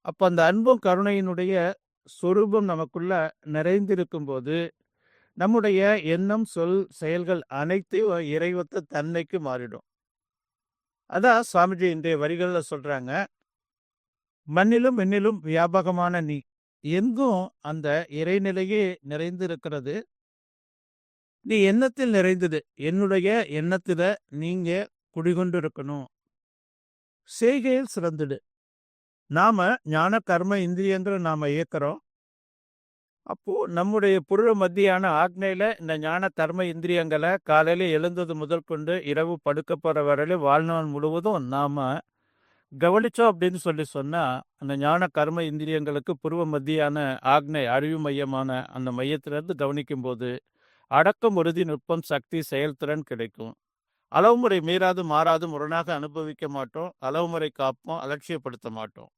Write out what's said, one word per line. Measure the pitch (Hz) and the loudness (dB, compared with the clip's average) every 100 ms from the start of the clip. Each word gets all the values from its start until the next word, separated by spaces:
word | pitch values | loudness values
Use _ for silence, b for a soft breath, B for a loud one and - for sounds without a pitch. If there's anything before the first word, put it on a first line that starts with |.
அப்ப | - - 185 | -12 2 2
அந்த | 170 165 | 6 4
அன்பும் | 202 233 254 190 | 6 4 4 4
கருணையினுடைய | 180 202 202 185 175 180 185 170 196 _ _ _ | 2 2 0 0 -2 0 0 0 -4 _ _ _
சொரூபம் | - 175 196 208 214 202 | -4 2 4 4 2 0
நமக்குள்ள | 160 160 170 180 185 156 _ 151 | -2 -4 -4 -2 0 -2 _ -6
நிறைந்திருக்கும் | 151 165 196 202 185 175 165 143 | -2 2 2 2 -2 -2 -6 -6
போது, | 131 127 165 170 _ _ _ _ _ _ | -6 -4 -4 -4 _ _ _ _ _ _
நம்முடைய | - 185 226 208 190 202 214 | 0 2 4 4 4 4 4
எண்ணம், | 156 170 196 214 220 | 2 0 2 0 -2
சொல், | 170 170 190 196 | -2 0 0 -2
செயல்கள் | - 156 170 175 175 - | -6 -4 -2 0 -2 -2
அனைத்தையும் | 135 151 196 - 196 220 175 | -4 -2 -2 -2 0 2 0
இறைவத்த | 156 156 175 180 - 196 151 | -2 -2 0 -2 -4 -8 -6
தன்மைக்கு | 147 151 170 156 190 | -6 -2 -4 -4 -6
மாறிடும். | 143 127 120 110 _ _ _ _ _ _ _ _ _ _ _ _ _ | -4 -6 -8 -14 _ _ _ _ _ _ _ _ _ _ _ _ _
அதான் | 180 240 226 233 | 2 4 4 4
சுவாமிஜி | 180 180 185 | 2 2 2
இன்றைய | 180 160 165 156 | -2 0 -2 0
வரிகள்ல | 147 170 180 175 147 147 | 0 -2 -2 -2 -4 -10
சொல்றாங்க, | 139 139 127 160 196 _ _ _ _ _ _ _ _ _ _ _ | -6 -6 -4 -6 -6 _ _ _ _ _ _ _ _ _ _ _
"மண்ணிலும் | 151 160 202 233 254 247 | -2 2 4 4 4 2
விண்ணிலும் | 190 202 208 208 | 0 2 0 -2
வியாபகமான | 156 160 170 190 175 175 175 175 | -2 0 2 2 0 0 0 -2
நீ." | 151 147 - _ _ _ | -4 -6 -10 _ _ _
எங்கும் | 147 175 233 233 269 190 190 _ | -4 0 0 0 0 0 -4 _
அந்த | 147 160 147 151 165 | -10 -6 -2 -2 -2
இறைநிலையே | 147 160 196 196 185 190 214 190 180 139 | -4 0 0 0 -2 -2 0 0 -4 -8
நிறைந்திருக்கிறது. | 151 170 175 180 160 160 147 131 190 - _ _ _ _ _ _ _ _ _ _ _ _ _ | -6 -6 -6 -6 -6 -8 -8 -6 -8 -10 _ _ _ _ _ _ _ _ _ _ _ _ _
"நீ | - 220 | -2 4
எண்ணத்தில் | 196 214 262 233 254 | 4 4 2 0 2
நிறைந்தது." | 208 185 185 175 156 - | 4 4 2 0 -2 -8
என்னுடைய | - 147 185 196 190 185 226 165 | -6 -2 0 2 2 2 0 0
எண்ணத்துல | 147 165 185 - 170 180 208 _ | -2 -2 -2 -2 0 0 -2 _
நீங்க | 143 165 185 170 180 208 _ _ | -8 -4 -4 -2 -4 -6 _ _
குடிகொண்டு | 160 165 175 185 175 | -4 0 0 0 -2
இருக்கணும். | 156 - 139 147 127 _ _ _ _ _ _ _ _ _ _ _ _ - | -4 -8 -10 -10 -12 _ _ _ _ _ _ _ _ _ _ _ _ 2
"செய்கையில் | 233 277 247 254 269 - | 2 4 2 0 0 -4
சிறந்துடு." | 170 156 143 135 _ _ _ _ _ _ _ _ _ | -4 -4 -6 -6 _ _ _ _ _ _ _ _ _
நாம | 151 202 214 180 247 | 2 4 4 2 0
ஞான | 151 156 175 220 | -2 0 2 0
கர்ம | - 170 190 202 | 2 0 2 0
இந்திரியங்களை | 175 180 196 190 185 196 | 0 0 0 0 -2 -2
நாம | 170 156 151 | -2 -2 -2
இயக்குறோம். | 147 165 156 143 208 _ _ _ _ _ _ _ _ _ _ _ _ - | -2 -4 -4 -4 -4 _ _ _ _ _ _ _ _ _ _ _ _ -14
அப்போ | 202 - 196 185 | -10 -4 -4 -2
நம்முடைய | 170 190 214 202 190 143 | -2 0 2 4 2 2
புருவ | 196 233 208 | 2 4 4
மத்தியான | 185 180 196 185 190 156 | 0 4 4 4 2 2
ஆக்னையில | 180 180 190 185 214 220 | 2 0 -4 0 -2 -2
இந்த | 165 156 | -6 -4
ஞான | 156 175 190 - | -2 -2 -4 -2
கர்ம | 160 180 180 | -2 -2 -4
இந்திரியங்களை | 165 175 175 160 151 160 190 | -4 0 0 2 0 0 -2
காலையில | - 151 160 175 185 | 4 4 4 2 2
எழுந்தது | 156 170 175 165 156 | 0 0 -2 -6 -6
முதல் | 151 165 - | -4 -4 -4
கொண்டு | 156 151 180 147 | -8 -4 -4 -2
இரவு | 147 165 165 | -2 -2 -2
படுக்க | 147 147 147 156 | -2 -4 -2 -2
போற | 165 151 | 0 0
வரையிலும் | 143 139 151 180 143 | 2 2 2 0 4
வாழ்நாள் | 147 165 165 156 | 4 2 -2 -2
முழுவதும் | 143 156 165 196 190 127 | -2 -2 -2 -2 -2 -2
நாம | 135 143 143 131 151 _ _ _ _ _ _ _ | -2 -2 -2 -2 -4 _ _ _ _ _ _ _
கவனிச்சோம் | 139 170 202 226 - 233 | 0 4 4 2 4 2
அப்படின்னு | 170 180 180 175 | 4 -2 0 -4
சொல்லி | 156 | -4
சொன்னா, | 151 143 139 170 143 127 - _ | -6 -6 -4 -2 -2 -4 -10 _
அந்த | 139 139 | -8 -2
ஞான | 143 170 180 | 2 2 0
கர்ம | - 151 170 | 0 0 0
இந்திரியங்களுக்கு | 160 151 151 156 147 147 139 | -4 -4 -2 -2 -2 -4 -6
புருவ | 156 160 170 160 | -6 -4 -2 -2
மத்தியான | 147 135 156 147 151 139 131 127 | -2 -2 0 0 0 -4 -2 4
ஆக்னை, | 143 143 156 123 | 4 4 -2 2
அறிவு | 127 151 160 | 2 0 -2
மையமான | 147 139 135 135 135 127 - | -2 -2 -4 -4 -4 -4 -8
அந்த | 127 127 | -8 -6
மையத்திலிருந்து | 123 135 147 143 147 165 135 | -4 -4 -4 -4 -8 -6 -4
கவனிக்கும் | 139 143 135 135 | -2 -4 -6 -6
போது, | 127 120 123 127 _ _ _ _ _ | -6 -6 -6 -8 _ _ _ _ _
அடக்கம், | 135 175 - 233 190 | 4 4 4 2 2
உறுதி, | 165 165 165 | 0 0 -2
நுட்பம், | 147 - 170 | -4 -2 -4
சக்தி, | - 143 - 165 | -2 -6 -4 -8
செயல்திறன் | 147 135 151 139 143 156 | -4 -2 -2 -4 -4 -4
கிடைக்கும். | 143 117 113 - 113 - _ _ _ _ _ | -6 -8 -8 -10 -16 -16 _ _ _ _ _
அளவுமுறை | 151 208 240 240 190 | 4 6 6 4 2
மீறாது, | 160 180 185 180 170 | 2 2 2 0 0
மாறாது, | 151 165 165 165 | 2 4 2 -2
முரணாக | 151 151 165 170 | -6 -4 -4 -4
அனுபவிக்க | 151 147 147 156 143 151 | -6 -6 -8 -10 -8 -8
மாட்டோம். | 139 127 156 175 _ | -8 -8 -10 -12 _
அளவுமுறை | 131 156 170 165 156 | -4 -2 -2 -4 -6
காப்போம், | - 135 127 - 165 | -2 -4 -4 -10 -8
அலட்சியப்படுத்த | 139 147 - 160 135 120 117 | -8 -10 -8 -10 -10 -12 -12
மாட்டோம். | 110 110 - 113 | -10 -12 -16 -20